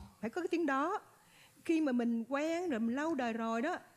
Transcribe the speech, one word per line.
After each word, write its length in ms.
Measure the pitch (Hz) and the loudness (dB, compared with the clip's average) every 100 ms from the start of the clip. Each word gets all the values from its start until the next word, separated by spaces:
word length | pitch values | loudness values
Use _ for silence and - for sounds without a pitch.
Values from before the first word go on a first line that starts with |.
| - - | -12 -8
phải 100 | 220 | -6
có 100 | 359 | -4
cái 80 | 349 | -2
tiếng 160 | 339 311 | 0 2
đó. 340 | 269 311 403 - - - - - - | 2 0 -2 -6 -20 -20 -20 -20 -10
Khi 160 | - 320 | 0 2
mà 120 | 302 | 4
mình 320 | 247 240 233 226 | 2 2 0 -2
quen 420 | 277 311 330 359 | -2 0 0 0
rồi, 100 | 226 | 0
mình 160 | 226 254 | 0 0
lâu 180 | 311 | 0
đời 180 | 285 240 | 0 0
rồi 300 | 226 226 226 | -2 -2 0
đó, 160 | 285 349 - | 0 -4 -8